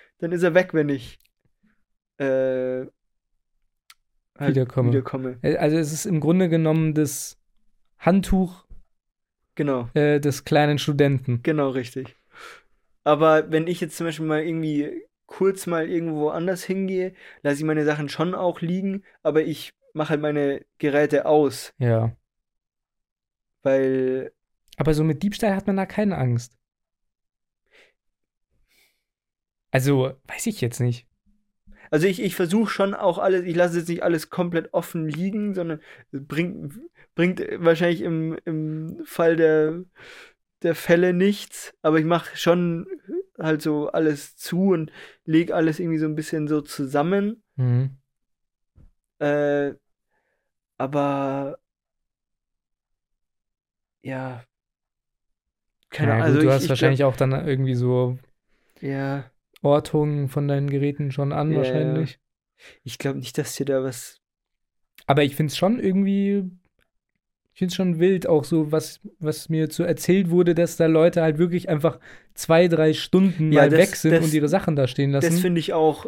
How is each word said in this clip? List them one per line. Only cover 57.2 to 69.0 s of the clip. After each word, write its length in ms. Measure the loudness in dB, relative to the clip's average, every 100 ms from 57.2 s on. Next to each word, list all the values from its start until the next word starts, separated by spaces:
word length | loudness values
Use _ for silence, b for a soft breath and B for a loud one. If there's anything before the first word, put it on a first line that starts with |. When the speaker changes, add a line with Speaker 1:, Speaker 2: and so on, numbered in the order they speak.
| 0
Speaker 2:
irgendwie 420 | 0 -2 -2 0
so 440 | 0 0 2 0 -4 _ _ _ _ _ -12
Speaker 1:
Ja. 500 | -8 -6 -4 -6 -10 _ _ _
Speaker 2:
Ortungen 640 | 0 2 2 -2 0 -2 -4
von 200 | -4 -2
deinen 200 | -2 -2
Geräten 400 | -2 -2 -4 -6
schon 200 | -4 -4
an, 180 | -2 0
Speaker 1:
Ja, 80 | 0
ja. 60 |
Speaker 2:
wahrscheinlich. 560 | 0 0 0 -2 -4 -8 _ _ _ _ b b
Speaker 1:
Ich 160 | -18 -8
glaub 180 | -6 -6
nicht, 200 | -8 -6
dass 160 | -6 -4
dir 100 | -2
da 160 | -2
was 380 | -2 -8 -16 -20 _ _ _ _ _ _ _ _ 0
Speaker 2:
Aber 160 | 2
ich 120 | 2 0
find's 200 | -4 0
schon 220 | 0 0
irgendwie, 720 | 0 0 0 0 0 -2 -4 -12 _ _ _ _ _ _ _ _ _
ich 60 | -6
find's 160 | -4
schon 240 | -2 0 2
wild, 280 | 2 2 2
auch 180 | 2
so, 280 | 2 0 0
was, 280 | -2 -4 -14